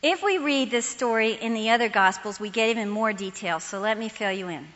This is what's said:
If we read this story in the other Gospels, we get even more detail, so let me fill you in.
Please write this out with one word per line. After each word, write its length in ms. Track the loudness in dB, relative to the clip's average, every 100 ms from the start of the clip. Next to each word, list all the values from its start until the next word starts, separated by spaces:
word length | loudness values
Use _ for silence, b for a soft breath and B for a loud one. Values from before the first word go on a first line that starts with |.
If 180 | 2 2
we 180 | 2 2
read 340 | 2 2 2
this 140 | 0 -2
story 440 | -2 0 2 2
in 240 | 0 -2
the 160 | -2 2
other 180 | 2 4
Gospels, 520 | 4 4 2 -8 -6
we 100 | -4
get 200 | 0 2
even 200 | 2 -2
more 220 | 0 0
detail, 480 | 0 -6 -6 -4 -4
so 180 | -4 -4
let 180 | -2 -2
me 120 | -4
fill 240 | -4 -2
you 160 | -2 -6
in. 180 | -8 -12